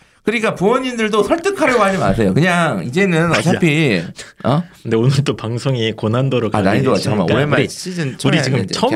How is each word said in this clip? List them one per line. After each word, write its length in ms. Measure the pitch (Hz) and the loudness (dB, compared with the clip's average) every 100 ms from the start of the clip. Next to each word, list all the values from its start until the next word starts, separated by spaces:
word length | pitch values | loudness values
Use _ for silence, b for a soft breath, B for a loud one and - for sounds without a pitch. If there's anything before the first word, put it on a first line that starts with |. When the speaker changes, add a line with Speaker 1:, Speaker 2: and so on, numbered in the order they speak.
| B B | B B
Speaker 1:
그러니까 320 | - 226 214 - | -4 -2 -2 0
부모님들도 680 | 190 262 262 233 214 214 | 0 2 0 -2 0 0
설득하려고 640 | - 330 392 392 277 240 | 0 0 -2 0 0 2
하지 160 | 196 185 | 2 2
마세요. 340 | 101 104 98 | 0 2 2
그냥 500 | 131 180 175 160 101 | 2 2 2 0 -2
이제는 460 | 82 156 196 160 170 | -4 -2 0 2 2
어차피, 680 | 117 151 104 165 151 143 90 85 B B - | 0 0 2 2 2 2 0 -4 B B -6
어? 200 | - 151 175 - | -2 -2 -4 -10
Speaker 2:
근데 160 | 117 113 | -2 2
오늘 140 | 127 139 | 2 2
또 120 | 143 - | 0 -4
방송이 560 | 110 120 139 123 113 | -6 -4 -2 -2 -2
고난도로 560 | 107 107 120 135 123 107 | -2 -2 0 0 0 0
Speaker 1:
아, 20 | |
Speaker 2:
가게 140 | 107 95 | 0 2
Speaker 1:
난이도가 260 | 120 131 95 | 2 2 0
Speaker 2:
되시니까 200 | - 104 | 0 0
Speaker 1:
잠깐만, 160 | 85 113 | 2 2
오랜만에 240 | 147 135 | 2 0
Speaker 2:
우리, 80 | 107 | 0
Speaker 1:
시즌 380 | - 180 175 135 | -6 -8 -4 -6
Speaker 2:
우리 100 | - | -2
Speaker 1:
초에 240 | 135 156 | 0 0
Speaker 2:
지금 160 | 127 127 | 0 -2
Speaker 1:
했는데 160 | 101 | -2
Speaker 2:
처음 160 | - 247 | -2 0